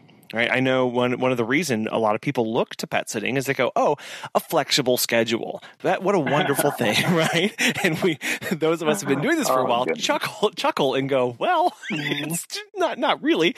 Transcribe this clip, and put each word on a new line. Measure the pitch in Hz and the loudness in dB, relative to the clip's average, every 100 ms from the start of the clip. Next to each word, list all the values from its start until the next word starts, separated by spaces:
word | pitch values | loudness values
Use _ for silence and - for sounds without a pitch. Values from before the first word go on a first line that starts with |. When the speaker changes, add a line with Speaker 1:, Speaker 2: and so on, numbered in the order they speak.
| - - - | -20 -20 -8
Speaker 1:
Right? | 110 120 | -2 0
I | 123 | 2
know | 131 131 127 | 2 2 2
one, | 120 123 120 | 2 0 2
one | 127 | 0
of | 123 | 0
the | 110 | 0
reason | 143 175 110 107 | 0 0 -2 0
a | 113 | 0
lot | 107 110 | 2 2
of | |
people | 151 135 113 | 0 -2 0
look | 120 214 - | 0 -2 -6
to | 185 | -4
pet | 104 - | -4 -2
sitting | 113 104 135 | -4 -2 -2
is | 127 | -2
they | |
go, | 135 120 - | 0 0 2
"Oh, | 226 147 - - - | 0 0 -6 -14 -4
a | - | -4
flexible | - 160 135 - 127 123 | 0 -2 0 0 2 0
schedule. | - 117 113 113 - - - - | 2 2 2 0 -4 -10 -14 -6
That, | 147 185 | -2 0
what | 175 196 | 2 0
a | |
wonderful | 127 143 143 135 147 | 2 0 0 2 0
Speaker 2:
<laughs> | - | 0
Speaker 1:
thing," | 117 - | 0 0
<laughs> | - 170 | 2 2
right? | 160 170 196 - 247 - 190 | 2 0 -2 0 -2 0 0
And | 156 | 2
we, | 190 151 - - - | 0 -2 -4 -4 -4
those | 165 156 165 | 0 0 2
of | 156 | 0
us | 151 | 0
who've | - | 0
been | 139 | 0
doing | 214 330 | 2 0
this | 233 | 2
for | 131 | 2
a | |
Speaker 2:
Oh, | 127 | 2
Speaker 1:
while, | 120 127 | 2 0
Speaker 2:
goodness. | - | -2
Speaker 1:
chuckle, | 190 302 - - 208 | 0 -2 -2 -2 -2
chuckle | - 285 - 139 127 | 0 -2 0 0 0
and | 135 | 0
go, | 135 123 117 | 0 0 -2
"Well, | 320 349 359 - | 0 2 0 -2
<laughs> | - | -8
Speaker 2:
Mm-hmm. | 156 - - - | -6 -4 -4 -4
Speaker 1:
it's | 170 - 403 415 403 | -6 -8 -12 -12 -2
not, | 359 240 | -2 0
not | 262 170 | 0 0
really." | 247 311 165 | 2 2 2